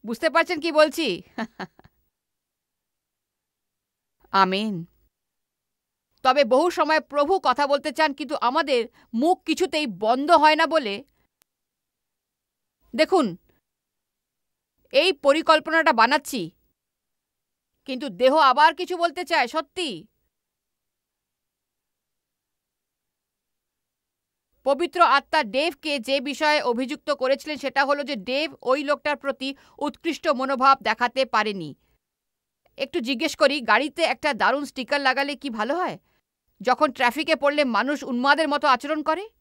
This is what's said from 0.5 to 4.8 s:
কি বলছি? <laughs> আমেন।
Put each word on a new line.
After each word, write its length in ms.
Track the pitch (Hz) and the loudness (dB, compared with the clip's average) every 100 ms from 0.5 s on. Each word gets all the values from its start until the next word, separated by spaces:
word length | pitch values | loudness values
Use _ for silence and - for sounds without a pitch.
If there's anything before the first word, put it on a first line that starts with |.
| 349 | -2
কি 120 | 330 | 0
বলছি? 500 | 302 311 330 285 175 - - | 2 2 2 -4 -4 -10 -12
<laughs> 520 | 220 - - _ _ _ _ _ _ _ _ _ _ _ _ _ _ _ _ _ _ _ _ _ _ _ _ _ _ | -12 -12 -16 _ _ _ _ _ _ _ _ _ _ _ _ _ _ _ _ _ _ _ _ _ _ _ _ _ _
আমেন। 540 | 190 185 190 220 185 | 2 2 2 -4 -6